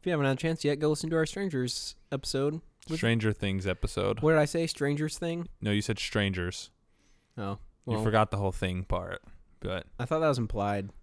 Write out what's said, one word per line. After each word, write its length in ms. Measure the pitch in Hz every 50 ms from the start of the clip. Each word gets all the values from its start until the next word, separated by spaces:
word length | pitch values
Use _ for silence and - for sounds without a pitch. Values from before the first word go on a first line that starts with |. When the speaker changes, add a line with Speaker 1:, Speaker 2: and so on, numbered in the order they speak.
Speaker 1:
If 60 | _
you 40 | 180
haven't 160 | 175 151 143
had 60 | 135 135 131
a 20 |
chance 240 | - 160 165 160 -
yet, 160 | 147 147 143
go 80 | 151 151
listen 200 | 151 147 - 160
to 60 | 165
our 100 | 160 160
Strangers 680 | 151 - 190 202 190 156 131 127 123 - - - - - _ - _
episode. 500 | - 139 - - - 135 135 147 151 165 - - _ _ - -
Was 100 | 160 160
Speaker 2:
Stranger 340 | - 117 117 117 107 110 104
Things 320 | - - 101 95 95 92
episode. 540 | 98 90 - - - - - 95 98 104 110
Speaker 1:
What 120 | 151 156 160
did 80 | 156
I 40 | 147
say? 220 | 143 - 165 165
Strangers 520 | 160 - - 143 143 147 147 156 156 - -
thing? 280 | 175 170 170 170 170 - - _
Speaker 2:
No, 100 | - 107
you 120 | 104 104 104
said 160 | - 113 -
strangers. 720 | - - - 110 101 98 95 92 87 90 92 - - - _ _ _ _ _ _ _ _ _ _ _ _ _ -
Speaker 1:
Oh, 200 | 107 98 101 - - - _ _ _
Speaker 2:
You 60 | - 117
Speaker 1:
well. 80 | 107 110
Speaker 2:
forgot 280 | 110 107 110 107 - -
the 60 | 101
whole 120 | 101 95 90
thing 300 | - - 92 90 90 92
part, 380 | - 92 87 90 87 - - - - - - - _ - _
but 260 | - - 92 92 - - - -
Speaker 1:
I 40 | 120
thought 140 | 120 156 160
that 100 | 160 156
was 100 | 139 123
implied. 520 | 117 104 - 107 101 101 101 101 95 98 - -